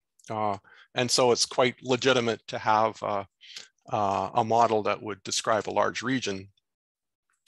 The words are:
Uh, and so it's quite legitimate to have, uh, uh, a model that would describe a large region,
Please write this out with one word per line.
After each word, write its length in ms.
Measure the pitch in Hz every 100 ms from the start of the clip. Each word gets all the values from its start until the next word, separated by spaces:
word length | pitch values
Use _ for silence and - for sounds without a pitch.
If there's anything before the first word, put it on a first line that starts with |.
| _ _ -
Uh, 280 | 110 107 98 - - _
and 160 | - 123
so 200 | - 127
it's 140 | 117 -
quite 300 | - 127 117
legitimate 580 | 123 127 123 127 117 110 -
to 100 | 120
have, 420 | 117 107 110 101
uh, 220 | 104 104 98 _ - - - _ -
uh, 400 | 110 101 98 95
a 100 | -
model 380 | 113 117 117 110
that 200 | 104 101
would 200 | 107 98
describe 460 | - - - 110 98
a 20 |
large 320 | 101 104 87
region, 460 | 113 131 101 98 98 _ _ _ _ _ _ _ _ _